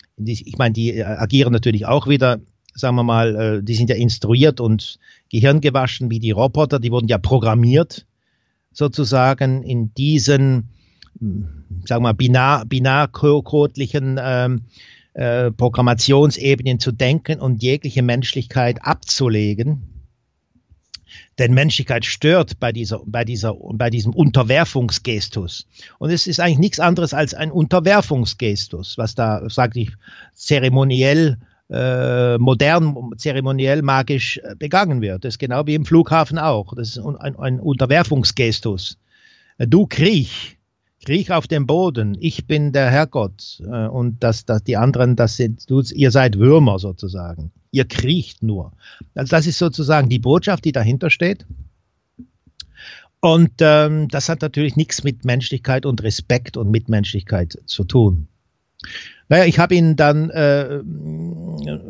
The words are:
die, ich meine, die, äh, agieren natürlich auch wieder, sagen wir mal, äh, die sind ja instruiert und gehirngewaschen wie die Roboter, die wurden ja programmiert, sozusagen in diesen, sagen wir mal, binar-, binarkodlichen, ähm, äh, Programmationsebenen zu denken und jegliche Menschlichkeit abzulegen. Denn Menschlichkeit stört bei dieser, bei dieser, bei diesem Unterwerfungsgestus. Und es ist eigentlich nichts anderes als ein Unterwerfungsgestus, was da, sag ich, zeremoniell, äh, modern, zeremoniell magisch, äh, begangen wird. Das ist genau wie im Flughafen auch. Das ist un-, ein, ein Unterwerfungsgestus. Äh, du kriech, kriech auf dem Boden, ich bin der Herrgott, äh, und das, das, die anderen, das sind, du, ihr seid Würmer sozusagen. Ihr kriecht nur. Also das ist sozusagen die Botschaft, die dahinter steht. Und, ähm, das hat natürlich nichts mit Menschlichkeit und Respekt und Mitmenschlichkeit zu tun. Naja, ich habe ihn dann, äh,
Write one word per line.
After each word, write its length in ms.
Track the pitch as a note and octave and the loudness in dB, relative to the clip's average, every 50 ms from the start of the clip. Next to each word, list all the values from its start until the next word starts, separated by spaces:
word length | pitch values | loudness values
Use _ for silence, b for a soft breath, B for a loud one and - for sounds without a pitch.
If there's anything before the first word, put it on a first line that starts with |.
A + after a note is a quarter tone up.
| _ _ _ | _ _ _
die, 140 | - G#2+ G#2 | -10 -8 -6
ich 260 | A2 G#2 - - - | -6 -8 -10 -10 -2
meine, 160 | - B2+ A#2 G#2+ | 0 0 0 0
die, 180 | A2+ A#2 A#2 | 0 -2 -2
äh, 120 | A2 A2 G#2+ | -2 -4 -6
agieren 480 | - A2 - A#2 G2 C#3 C3+ C3 A#2+ A#2+ | -6 -6 -6 -4 2 4 4 4 4 2
natürlich 320 | A2 A2+ B2 G#2+ G2+ G#2 | 0 0 0 -2 -2 0
auch 220 | - B2+ C#3+ - | 0 -2 0 0
wieder, 320 | C3 C#3 C3 C3+ B2+ A#2+ G#2 - _ _ _ _ _ - | 0 0 2 2 0 0 -2 -6 _ _ _ _ _ -12
sagen 220 | - - B2+ B2 | -6 -2 -2 0
wir 80 | B2 A#2+ | 0 0
mal, 320 | A#2 A2+ A2+ A#2 A2+ G#2+ | 2 2 2 2 0 0
äh, 280 | G#2+ A2 A2 G#2+ G2+ G2 | -2 -2 -2 -2 -2 -4
die 120 | G#2+ A#2 | -2 -2
sind 140 | A2 A#2+ A2 | 0 0 0
ja 60 | B2 | 0
instruiert 640 | A2+ A#2+ A2+ A2+ - - G#2 A#2 B2 D3 D#3 C3+ B2 | 0 0 0 -2 -2 0 2 4 4 4 4 4 2
und 400 | A#2+ A2 A2 G#2+ - - - b b b b b b b | 0 0 0 0 -2 -8 -18 b b b b b b b
gehirngewaschen 840 | - A2+ A#2+ C3+ C#3+ D#3 C#3+ C#3+ B2 C3+ C3 - - - B2+ A#2+ | -2 2 4 4 4 4 2 0 0 0 -2 -2 -4 -6 -6 -4
wie 80 | A2+ A2+ | -4 -4
die 120 | A2+ A2+ | -2 -2
Roboter, 480 | G#2 F#2+ B2 C3+ - D3 D#3 B2 D3 C3+ | 0 0 0 0 2 0 0 0 0 -2
die 120 | A2+ A#2+ | -2 -2
wurden 160 | A2+ B2 A#2 | -2 -2 0
ja 100 | A2 A#2+ | 0 -2
programmiert, 880 | G2 - - C3+ B2+ A2 A2+ A2 A#2+ A#2 A#2+ B2+ D#3 E3+ - - - _ _ _ _ _ _ _ _ _ _ _ _ _ _ - | 0 0 0 0 2 2 2 2 2 4 4 4 2 2 0 -6 -20 _ _ _ _ _ _ _ _ _ _ _ _ _ _ -6
sozusagen 880 | - D3 C#3+ - - C#3 G#2+ C3+ C3 B2+ C3 C3+ - C#3 C3 C3 C3 B2 | -4 -4 -4 -2 -2 -2 0 2 2 2 2 2 0 0 -2 -2 -2 -4
in 300 | - B2+ A#2+ A2 G#2 - | -4 -4 -4 -4 -4 -4
diesen, 760 | - C#3 D3 D#3 C#3+ G#2 C#3 C#3+ C3+ C#3 C3+ C3 B2 A2 - b b b b b b b b b - | -4 -2 0 0 0 2 2 2 4 4 2 2 0 -2 -6 b b b b b b b b b -8
sagen 680 | A#2 G#2+ F2+ - F2 E2 - - - - F#2 F2+ F2+ | -8 -6 -6 -6 -8 -10 -12 -16 -16 -14 -14 -12 -6
wir 120 | - B2 A#2+ | -4 -2 0
mal, 140 | A#2+ A#2 A2+ | 0 0 0
binar-, 520 | - C3 B2 B2 B2+ B2+ C3+ D3 C3 A2 | 2 2 4 4 4 4 4 2 0 -2
binarkodlichen, 1500 | A2+ C3 B2+ B2+ C3 C3 C#3+ D3 - - - D3 D3 D3 D3 C3 - D3+ D3 D3 C#3 - C#3+ D3 - - D3 C3+ C3+ C3 C3 | -4 -2 0 2 2 2 2 0 0 -2 0 2 2 2 2 0 0 0 2 0 0 0 -6 -6 -4 -4 -4 -4 -2 -4 -4
ähm, 400 | B2 C3 B2+ B2 B2+ B2+ B2+ A#2 A#2+ b b b b b b b b b b | -4 -2 -2 0 0 0 -2 -4 -6 b b b b b b b b b b
äh, 380 | - C3 A#2+ A#2 B2 B2 A#2+ | -4 -2 -2 0 0 0 -2
Programmationsebenen 1300 | A2 - B2+ B2 A#2+ B2+ B2+ B2 A#2+ A#2 - C#3 C#3 C#3 D3+ D3 - - - C#3 C3+ B2+ C3 C3 B2+ A#2+ | 0 0 0 0 2 2 2 2 2 2 4 4 6 6 6 4 2 0 0 0 0 2 0 -2 0 0
zu 100 | - C3+ | 0 -2
denken 480 | A#2 A2+ C3+ B2 D3 E3 - - D#3 B2 | -2 0 0 0 0 0 -2 -4 -6 -2
und 240 | B2 C3 B2+ A2 B2 | -2 -2 -2 0 0
jegliche 400 | B2+ C#3 D3 - C#3 G#2+ C3+ B2 | -2 -2 -2 -4 -4 -2 0 0
Menschlichkeit 800 | B2 A#2+ B2+ B2 - - C3+ A#2 - - C3+ B2 A#2+ A#2 A#2+ - | 0 0 -2 -2 -4 -6 -6 -6 -4 -2 0 0 0 -2 -4 -2
abzulegen. 1000 | D3 D3 - - - - - C3+ A#2+ A2 G#2 G#2+ G#2 G#2 G2+ A#2+ D3 D3+ C3+ G2 - - - - _ _ _ _ _ _ _ _ _ _ _ _ _ _ _ _ _ - - B B B B B B B - | -4 -4 -4 -4 -6 -4 -2 0 0 0 0 0 -2 -2 -2 -2 -4 -4 -6 -8 -14 -18 -20 -20 _ _ _ _ _ _ _ _ _ _ _ _ _ _ _ _ _ -20 -20 B B B B B B B 0
Denn 140 | B2 A#2+ B2+ | 2 4 4
Menschlichkeit 500 | C3+ C#3+ D#3+ - - B2 - B2+ A#2 - | 4 4 2 0 -2 -4 -2 -4 -4 -4
stört 560 | - - - - D3+ F3 F3+ D#3 - - - | -6 -6 -2 2 2 4 2 2 0 -4 -6
bei 140 | B2 A#2+ A2 | -4 -4 -4
dieser, 280 | A#2 A2+ G2 A2 G2+ - | -4 -6 -6 -8 -8 -8
bei 180 | G2+ G#2+ A#2 A#2+ | -8 -4 -4 -4
dieser, 320 | A2 B2 G#2 A#2 A2+ G2+ - - - A2 | -4 -4 -4 -4 -4 -6 -6 -10 -10 -6
bei 160 | A2 B2 A#2+ | -2 -2 -2
diesem 240 | A2 A#2 G#2 A#2 A#2 | -2 -2 -2 -2 2
Unterwerfungsgestus. 1500 | - D#3 C#3+ - C#3+ A#2+ A2 B2+ D3+ E3+ - - C3+ B2 A2+ - - - C3 A2 G#2 - - - A2 F#2 E2+ - - - B B B B B B B | 4 2 4 4 2 2 4 2 2 2 0 -2 -4 -2 -2 -4 -6 -6 -4 -4 -4 -6 -6 -8 -8 -8 -8 -10 -14 -18 B B B B B B B
Und 100 | - D#3 | -4 -2
es 180 | F3 E3 - | -2 -2 -2
ist 140 | F#3 D#3 E3 | -4 -2 0
eigentlich 180 | E3+ F3 D#3 C3 | 2 2 2 2
nichts 220 | F3 G#3 - - | 2 0 0 2
anderes 320 | E3 F3 F3 F3 E3+ C#3+ C#3+ | 2 2 2 2 0 -2 -2
als 200 | D3 D#3 C3 - | -2 -2 -4 -4
ein 180 | - D#3 D#3+ | -6 -8 -4
Unterwerfungsgestus, 1500 | C#3 F3 D#3+ - F#3 F3+ D#3+ F#3 G3+ G#3 G3 - D3+ B2+ A2+ - - - B2 A2 G2+ G2+ - - - - F#2 - - | 0 0 0 2 2 2 4 4 2 2 2 0 -2 -2 -2 -4 -4 -4 -4 -4 -4 -4 -8 -10 -10 -12 -12 -12 -8
was 180 | - A2+ A2 - | -6 -6 -4 -2
da, 340 | - A#2 A2 G#2+ G#2+ G#2 A2 | -2 -2 -2 -2 -4 -6 -6
sag 280 | G#2+ - A#2+ G#2+ A2+ | -2 0 0 0 -2
ich, 140 | B2 A2 - - - B B B B B B B | -4 -6 -6 -8 -14 B B B B B B B
zeremoniell, 1040 | - - - D3 C#3 B2+ C3 B2+ C3+ C3+ C3+ B2+ B2+ C3 C#3 C#3+ D#3+ E3 D3+ B2 A2+ b b b b b - | -10 -2 0 0 2 2 2 2 2 2 2 2 2 2 4 4 4 2 2 0 -4 b b b b b -8
äh, 680 | - - B2+ B2+ B2+ B2+ B2+ B2+ B2 B2 B2 B2 A#2+ | -6 -4 -2 -2 -2 -2 -2 -2 0 0 2 2 2
modern, 760 | A#2 A#2+ C3 C3 A2+ C#3+ D3 E3 F3 D#3+ D3+ C#3+ B2 A#2+ A#2 G#2+ | 2 2 2 2 4 4 4 4 2 2 0 -2 -6 -10 -14 -12
zeremoniell 640 | A2+ - D3 C3+ C3+ C3 C3+ C3+ C3+ C3+ C3+ C#3 D#3 | -8 -6 -4 -4 -2 -2 -2 -2 0 0 0 0 0
magisch, 560 | C#3+ C#3 C3+ C3 C3 A2 C#3+ B2+ - - - C3+ - | 2 2 2 0 0 0 -2 -4 -4 -6 -8 -10 -12
äh, 120 | - G#2 | -16 -14
begangen 460 | - D3+ C#3+ D#3+ F#3+ G#3 F3 C#3 B2 | -12 -6 0 0 0 2 2 0 -2
wird. 220 | G#2+ G2 F#2 F#2 - | -2 -4 -6 -6 -8
Das 120 | B2 G#2+ | -8 -8
ist 40 | - | -6
genau 260 | C#3 C3 B2 C3+ D3+ | -6 -4 -4 -4 -2
wie 100 | D3+ D3+ | -2 -2
im 100 | D3+ D3 | -2 0
Flughafen 520 | - E3 E3 D#3+ - D#3+ E3 D3+ - D3+ | 4 4 4 6 6 2 0 0 0 -2
auch. 360 | E3 D#3 D#3+ B2+ G#2+ G2 F2+ - | -2 -2 0 -2 -2 -4 -8 -10
Das 140 | B2 A#2 A2 | -10 -10 -10
ist 80 | - | -10
un-, 180 | B2 G2+ D3+ C#3+ | -10 -10 -10 -10
ein, 220 | - - C#3+ C3 | -8 -10 -12 -10
ein 220 | - C#3 C3 B2+ B2 | -6 -4 -4 -4 -2
Unterwerfungsgestus. 1400 | - D#3 C#3 B2+ C3 B2 C#3+ E3 E3+ - D3+ C3+ A2+ - - - B2 A2+ A2 - - A#2 G2 F2+ - - - _ b b b b b b b b b b b | -2 -2 -2 0 0 2 2 2 2 2 0 -2 -2 -2 0 0 0 0 0 -2 -4 -4 -4 -6 -8 -10 -14 _ b b b b b b b b b b b
Äh, 100 | b A#2+ | b 0
du 200 | A2+ C3+ F#3+ G#3 | 4 4 4 4
kriech, 720 | - - - D3+ G3+ A3+ D#3 B2 - - - - - - _ _ _ _ _ _ _ _ _ - | 2 0 0 2 2 2 2 0 -2 -8 -14 -16 -16 -20 _ _ _ _ _ _ _ _ _ -6
kriech 280 | - C#3+ F#3+ F#3+ - | -4 -2 -2 -2 0
auf 160 | F#3 E3 - | -2 -2 -2
dem 200 | - E3 D3 C#3 | -2 -2 -2 0
Boden, 500 | A#2+ D3 F3 F#3 F3+ C3 A#2 G#2+ G2+ G2+ - | 0 0 0 0 0 -2 -2 -4 -4 -4 -4
ich 280 | E3+ D#3+ - - - | -4 -6 -6 -6 -6
bin 240 | - D#3 D3+ D3 D3 | -4 -2 -2 0 0
der 180 | C3 C#3 C3+ B2 | 0 2 2 4
Herrgott, 720 | B2+ C#3+ D#3 - - C#3 G#2+ F#2+ G2 - - - - - - | 4 2 2 0 -2 -4 -4 -4 -6 -12 -20 -20 -18 -16 -12
äh, 220 | G2 A#2+ A#2 A2 | -10 -6 -6 -6
und 360 | A2 - B2+ A#2+ A#2+ A#2 A#2+ - | -4 -4 -2 -4 -4 -2 0 0
das, 220 | A2+ A2 - - | 0 0 0 -2
das, 180 | - A2+ G#2 - | -2 -2 -2 -2
die 140 | - A#2 | -2 0
anderen, 380 | G#2 A#2 B2+ - B2 B2 B2 B2 | 2 2 2 2 2 2 2 4
das 220 | A2+ A#2+ A2 - | 2 2 0 0
sind, 320 | - B2+ A2+ A2+ - - - | -2 -2 -4 -4 -6 -4 0
du, 120 | C3 C3+ | 0 0
ihr 300 | B2+ - - - C#3 B2+ | 0 0 0 2 4 4
seid 260 | A2 C3+ C3 B2 G#2 | 6 4 4 4 4
Würmer 420 | G2 A2 C3 D3+ D#3+ D3 A2+ G2 F#2 | 4 6 6 8 8 6 4 2 0
sozusagen. 720 | F#2+ G2+ F2+ - - F#2 F#2 F#2 F2 E2+ E2+ F2 D2+ D#2+ _ _ _ - | -4 -8 -10 -8 -10 -10 -10 -10 -10 -12 -12 -12 -12 -14 _ _ _ -4
Ihr 140 | - C3+ B2+ | -2 -2 -2
kriecht 560 | B2+ - - - C3 E3 F3+ B2 - - - | -2 -2 -4 -2 0 -2 -2 -4 -6 -8 -6
nur. 300 | - A2 G2+ F#2 - - - B B B B B B B - | -4 -4 -4 -4 -8 -12 -16 B B B B B B B -10
Also 160 | - C3 B2 | -8 -4 0
das 160 | F3 D#3+ D3 | 0 0 2
ist 100 | E3+ C#3 | 0 -2
sozusagen 500 | - F3 E3 B2+ - D3+ C3+ D#3 D3+ C3+ | -2 -2 -2 -2 -2 0 2 2 2 2
die 120 | A#2+ B2 A#2 | 2 0 0
Botschaft, 440 | A#2 B2 D3 F3+ - - F3+ - - | 2 2 2 2 2 0 -2 -2 -2
die 80 | D#3+ | -2
dahinter 380 | C#3 C3 G#2+ - C3+ C3 - D#3 | 0 0 0 0 0 0 0 -2
steht. 360 | - - E3+ F3+ G3+ - - - - - - - _ _ _ _ _ _ _ _ _ - B3 _ _ _ _ _ _ - - B B B B B B B B B B - | 0 0 0 -2 -4 -4 -10 -20 -18 -18 -18 -20 _ _ _ _ _ _ _ _ _ -20 -20 _ _ _ _ _ _ -20 -20 B B B B B B B B B B 0
Und, 340 | - E3 D#3+ E3 E3+ E3+ - - | 2 4 6 6 4 4 4 4
ähm, 480 | E3 D3+ D3+ D3+ D3+ D3+ D#3 D#3 D3+ | 4 6 6 6 4 2 0 -2 -2
das 220 | C#3 - C#3 - - | -2 -4 -6 -4 -4
hat 120 | E3 D3+ | -6 -4
natürlich 340 | D#3 D3 - D3 D3+ C#3+ - | -6 -6 -4 -2 -2 -2 0
nichts 280 | D#3+ D#3+ - - - - | -2 -2 -2 -4 -6 -4
mit 220 | C#3+ A#2+ - - | -6 -6 -4 -4
Menschlichkeit 600 | B2+ A#2+ B2 B2 - C#3 B2+ - - C3 C3 C3+ | -2 -2 -2 -2 -4 -6 -6 -2 -2 -2 -2 -2
und 160 | C#3+ A#2+ G#2 G#2+ | -2 -4 -2 -2
Respekt 540 | A2 - - - - B2+ A#2+ A#2+ - - | -4 -4 -4 -2 -2 -2 -2 -2 -6 -8
und 140 | B2 A2 G2+ | -4 -2 0
Mitmenschlichkeit 880 | G#2+ A2+ - - A2+ G#2 G2+ - - G2+ - - A2 F#2 F2 E2 - - _ | 0 0 0 0 0 0 0 -2 -4 -8 -4 -4 -2 -2 -2 -4 -8 -14 _
zu 180 | - - - F#2+ | -10 -6 -6 -4
tun. 440 | F2 - B2+ A2+ G2 F#2 D#2+ D2 - _ _ _ _ _ _ _ _ _ _ B B B B B B B B B | 2 4 4 4 4 4 0 -4 -8 _ _ _ _ _ _ _ _ _ _ B B B B B B B B B
Naja, 180 | B D3+ F3 F#3 | B 4 4 6
ich 140 | F3 - D3+ | 4 4 4
habe 160 | E3+ F3 F#3 | 4 4 4
ihn 200 | F3 E3+ D#3+ D#3 | 4 4 4 4
dann, 340 | C#3 D3+ D3 D3 D3+ D#3 E3 | 4 4 4 4 2 0 -2
äh, 500 | - E3 D3+ C#3+ C#3+ C#3+ C#3 B2+ C#3+ C#3+ - - D#3+ D3 D3+ D#2 D#2 D#2 E2 E2+ E2+ D#2+ E2+ F2 E2 D2+ C#2+ D2 - - - | -2 0 2 2 2 2 0 -4 -8 -10 -10 -10 -12 -12 -10 -10 -10 -8 -8 -10 -10 -10 -12 -12 -10 -10 -10 -10 -10 -10 -10